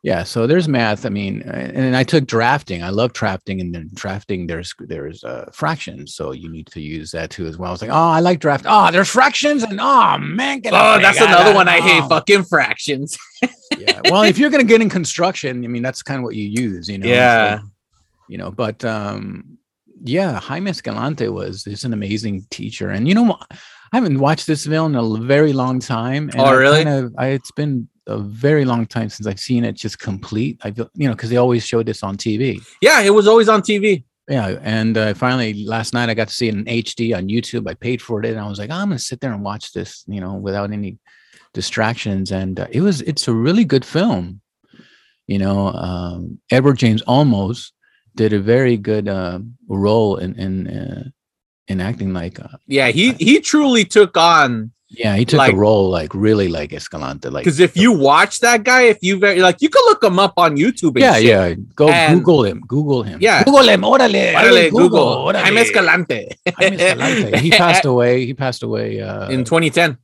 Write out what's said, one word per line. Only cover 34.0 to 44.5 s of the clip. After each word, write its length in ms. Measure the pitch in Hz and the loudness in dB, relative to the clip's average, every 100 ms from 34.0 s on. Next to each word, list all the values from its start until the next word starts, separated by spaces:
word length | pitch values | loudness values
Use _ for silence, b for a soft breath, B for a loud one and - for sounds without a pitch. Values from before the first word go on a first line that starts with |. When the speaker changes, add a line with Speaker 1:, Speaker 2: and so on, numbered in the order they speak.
| - _ - | -4 _ -6
Speaker 1:
Yeah, 280 | 135 98 95 | -4 -4 -6
and, 340 | 107 110 110 110 | -4 -2 0 0
uh, 180 | 107 | -2
finally 500 | 101 127 127 113 104 | 0 -2 -2 -4 -6
last 280 | 104 113 113 | -6 -6 -4
night 140 | 120 120 | -4 -2
I 60 | |
got 140 | 110 107 | -2 -4
to 60 | |
see 140 | - 117 | -4 -4
it 60 | |
in 120 | 104 110 | -4 -4
H 260 | 120 113 | -6 -6
D 180 | - 117 | -6 -4
on 160 | 101 95 | -4 -2
YouTube. 400 | 117 - 117 98 | -4 -4 -8 -8
I 60 | |
paid 260 | 80 117 127 | -10 -8 -8
for 200 | - 110 | -6 -6
it, 60 | 113 | -6
and 100 | 110 | -6
I 80 | 104 | -10
was 100 | 101 | -10
like, 120 | 104 | -10
"I'm 180 | 165 202 | -8 -6
gonna 100 | 139 | -6
sit 220 | - 123 | -8 -10
there 120 | 135 | -8
and 100 | 104 | -8
watch 280 | 101 107 - | -8 -10 -12
this, 320 | 92 92 - - | -12 -12 -16 -12
you 140 | 101 | -10
know, 140 | 92 | -8
without 380 | 98 98 101 101 | -8 -6 -6 -6
any 260 | 104 98 107 b b b b b | -8 -10 -14 b b b b b
distractions." 800 | 104 - - 110 117 110 95 95 | -10 -8 -2 -2 -2 -4 -4 -4
And, 260 | 95 95 92 | -6 -6 -8
uh, 60 | 92 | -6
it 100 | 135 | 0
was, 200 | 196 156 | 0 0
it's 260 | - 147 - | -4 -6 -2
a 40 | |
really 320 | 113 131 202 | 0 2 2
good 200 | 190 139 | 2 0
film. 560 | - 156 220 101 87 98 _ | 0 -2 0 -2 -6 -14 _